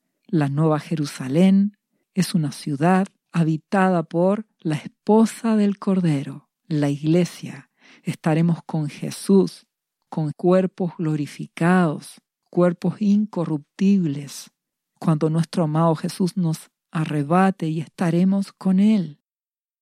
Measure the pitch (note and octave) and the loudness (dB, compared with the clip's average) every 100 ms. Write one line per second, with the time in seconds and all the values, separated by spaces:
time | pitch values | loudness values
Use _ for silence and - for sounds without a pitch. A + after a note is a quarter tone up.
0 | _ _ - E3+ C#3 C#3+ D#3+ D3 - D#3+ | _ _ -4 -2 0 0 0 0 -2 -6
1 | C#3 - C3 D3+ F#3+ G3 G3+ - _ _ | -6 -8 -2 2 4 4 2 -4 _ _
2 | _ - E3+ F3+ D3 - D#3+ C3+ E3 F#3 | _ -4 -2 -2 -4 -6 -8 0 2 2
3 | G3 _ _ E3+ D#3 D#3 - G3 F#3+ F3 | 0 _ _ -2 0 -2 -2 0 2 0
4 | D#3+ E3+ F3+ G#3+ - _ E3 D#3 - - | -2 0 0 0 -6 _ -6 -6 -6 -6
5 | - G#3+ A3 - A3+ G#3+ G3+ F#3+ - F#3+ | 2 4 4 0 0 2 2 0 0 2
6 | F3 C#3 C#3+ C#3 - _ - D3+ C#3+ C#3+ | 2 0 -4 -12 -18 _ -4 -2 0 0
7 | D3+ E3+ E3+ - - C#3 - _ _ - | 2 2 0 -4 -16 -16 -20 _ _ -12
8 | - - E3 D#3 E3+ D#3+ - D#3+ D3 - | -10 -6 -2 2 2 -2 -4 -6 -6 -8
9 | D#3 - - G2 F2+ - _ _ _ _ | -10 -6 2 4 4 -4 _ _ _ _
10 | _ - D3+ - F3+ F#3 F#3 - F3 - | _ -6 -6 -2 2 2 2 -4 -8 -4
11 | D#3 D3+ C#3 - D3 - E3 F#3 E3+ C#3+ | -4 -4 -6 -10 -16 -2 2 4 2 -2
12 | - - _ _ _ - F3 F3 F3+ - | -12 -20 _ _ _ 0 0 0 -4 -2
13 | G#3 G#3 G#3+ - D#3+ D3+ - - G3 G3+ | 2 2 0 -4 -4 -6 -8 0 2 4
14 | E3 C#3 C#3+ - - _ _ _ _ _ | 2 -4 -10 -16 -20 _ _ _ _ _
15 | - D#3 D#3+ D#3+ E3 G3 D#3 D#3 E3 D#3 | -2 0 0 0 -2 -2 -2 0 0 0
16 | E3+ - F3+ - E3 D#3+ - _ _ E3 | -4 -4 -4 -2 -2 -4 -10 _ _ -6
17 | D#3 D3+ C#3 F3+ F#3+ F#3+ D#3+ D#3+ C#3+ - | -4 -4 0 2 2 0 -4 -6 -8 -4
18 | E3+ E3+ F#3+ G3 G3 - F#3+ F#3+ G#3+ G#3+ | 0 2 2 0 -4 -4 0 2 4 2
19 | D#3+ D3 _ _ _ _ _ _ | 0 -10 _ _ _ _ _ _